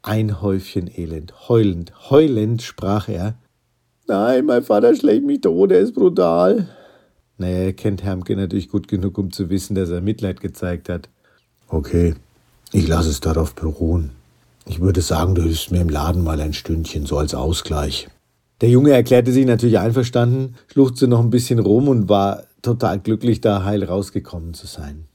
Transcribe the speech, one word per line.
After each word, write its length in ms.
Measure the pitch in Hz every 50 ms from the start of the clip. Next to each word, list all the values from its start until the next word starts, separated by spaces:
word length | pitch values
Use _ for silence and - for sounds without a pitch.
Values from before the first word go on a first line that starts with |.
Ein 400 | - 104 104 110 110 107 98 85
Häufchen 480 | 104 101 95 95 - - - 98 87 87 -
Elend. 560 | - 85 80 80 80 82 - - _ - -
Heulend, 420 | 120 117 107 101 90 85 85 - - - - -
heulend 520 | 135 151 160 151 127 107 107 110 120 117
sprach 480 | - - - - - 95 101 107 - -
er, 260 | 101 87 90 107 113 - _ _ _ _ _ _ _ _ _ _ _ _ _
„Nein, 380 | - 104 98 104 120 131 127 -
mein 180 | - 123 120 -
Vater 320 | - 107 104 107 120 110
schlägt 300 | - - - - - -
mich 160 | 143 143 -
tot, 300 | - 92 82 87 98 98
er 80 | 92 90
ist 160 | 98 - -
brutal.“ 760 | 101 101 90 85 92 90 85 82 85 90 92 226 233 180 - - - - - _ _ _ _ _ _ _ _ _ -
Naja, 180 | 92 90 90
er 160 | 92 92 95 92
kennt 300 | - - 107 101 90 90
Hermke 340 | 101 92 92 87 - 104
natürlich 320 | 98 98 82 - 101 90 -
gut 180 | - 98 -
genug, 300 | - 104 95 92 98 92
um 140 | - 98 90
zu 180 | - - 98 85
wissen, 260 | 98 95 90 - 104
dass 140 | 95 92 85
er 100 | 87 87
Mitleid 400 | 90 104 110 - 110 95 - -
gezeigt 480 | - 90 - - 95 90 87 85 -
hat. 220 | - 90 85 - _ _ _ _ _ _ _ _ _ _ _ _
„Okay, 480 | _ 85 80 73 - - 87 85 85 80 - _ _ _ _ _ _ _ _ _ -
ich 160 | - 104 82
lasse 220 | 78 80 82 82 78
es 100 | 73 -
darauf 340 | - 82 80 82 80 - -
beruhen. 580 | - - 80 76 - 85 80 85 87 78 69 65 - _ _ _ _ _ _ _ _ _
Ich 160 | - - 80
würde 200 | 90 95 92 92
sagen, 340 | 85 - - 82 82 92 92
du 80 | 85 82
hilfst 280 | 82 80 78 - -
mir 80 | 90 87
im 80 | 87
Laden 360 | 80 73 73 82 85 82 90 85
mal 180 | 80 78 76
ein 120 | 76 76 73
Stündchen, 520 | - - - 80 80 80 - - 76 73
so 120 | 71 73
als 180 | 73 76 76 -
Ausgleich.“ 720 | - 65 80 87 - - - 78 73 73 69 65 - - - _ _ _ _ _ _ _ _ _ _
Der 80 | 117 117
Junge 220 | 120 127 143 147
erklärte 400 | 139 123 120 - 127 123 120 127
sich 140 | 123 131 135
natürlich 340 | 123 120 110 120 120 110 98
einverstanden, 760 | 95 113 113 135 123 120 - 123 120 120 123 131 131 127 120 - _
schluchzte 400 | _ - 143 135 127 123 - 139
noch 120 | 123 123 117
ein 100 | 117 117
bisschen 300 | 117 123 123 - 127 117
rum 280 | 101 95 104 120 143
und 220 | 143 131 117 101 90
war 340 | 104 98 98 98 101 - - _ _ _
total 380 | - 123 120 120 123 95 90 95
glücklich, 400 | - - 113 107 - 120 110 -
da 240 | - 113 101 98 92
heil 200 | 101 104 101 98
rausgekommen 680 | 85 90 101 95 - _ 98 - - - 87 80 85 82
zu 140 | - -
sein. 380 | - - - 73 71 73 78 78 -